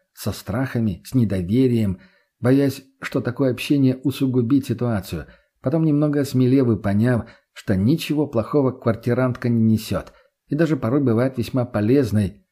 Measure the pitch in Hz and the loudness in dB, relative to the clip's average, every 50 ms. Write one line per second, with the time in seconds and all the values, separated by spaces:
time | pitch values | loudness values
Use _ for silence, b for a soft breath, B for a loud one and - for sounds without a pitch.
0 | _ _ _ - - 107 95 - - - 98 123 135 127 - 120 113 107 85 - | _ _ _ -10 -8 -8 -8 -8 -8 -6 -4 -4 -4 -4 -2 -2 -2 -2 -4 -6
1 | - - - 131 117 95 98 92 87 87 107 127 135 127 120 113 107 98 90 b | -6 -2 0 0 0 2 0 -2 -2 0 2 2 2 4 2 2 0 0 -2 b
2 | b b b b b b b - 117 123 131 139 143 139 131 - - _ _ - | b b b b b b b -4 0 2 2 2 2 0 -2 -6 -12 _ _ -14
3 | - - - 135 110 123 120 - 139 131 117 - - - 151 139 135 127 127 127 | -10 -6 -6 -4 -4 -4 -2 -2 0 -2 -2 -2 -2 0 2 4 4 2 2 0
4 | - 143 131 - 139 131 123 127 117 113 143 135 135 - 113 - 123 120 113 98 | -2 -4 -2 -2 -2 0 0 0 2 2 2 0 0 -2 -4 -2 -2 -2 -2 -4
5 | 90 - - 80 69 b b b b b b b - 131 156 165 160 156 147 147 | -4 -6 -8 -10 -10 b b b b b b b -4 -2 0 0 2 2 2 2
6 | 151 151 143 147 139 131 127 131 127 123 131 139 131 120 110 - - 101 98 104 | 2 0 0 0 -2 0 0 2 2 4 4 4 4 2 0 0 0 0 0 2
7 | 113 123 123 113 110 B B B B B B - - - 98 92 98 120 160 160 | 2 2 2 0 -2 B B B B B B -10 -4 -2 0 2 2 2 2 0
8 | - - 147 147 147 147 - 113 101 - - 147 135 127 127 - - 120 104 - | 0 -2 -2 -2 -2 -2 -2 -4 -2 0 0 0 2 0 0 -2 -2 -2 -2 -2
9 | - 120 120 127 127 127 120 - - 120 117 113 110 110 110 107 - - 98 78 | -2 -2 0 0 0 -2 -2 -2 -2 0 2 2 4 4 2 2 0 -4 -6 -6
10 | - - b b b b b b _ - 143 147 165 147 156 131 117 113 131 151 | -6 -10 b b b b b b _ -4 -2 0 0 0 0 -2 -2 0 0 2
11 | 139 123 110 113 127 135 131 123 110 - - 127 120 - - 104 104 110 127 143 | 2 2 2 2 0 0 -2 -4 -6 -4 -2 -4 -4 -2 -2 -2 2 2 4 2
12 | 127 107 92 107 101 87 - - _ _ | 2 2 2 0 0 0 -4 -10 _ _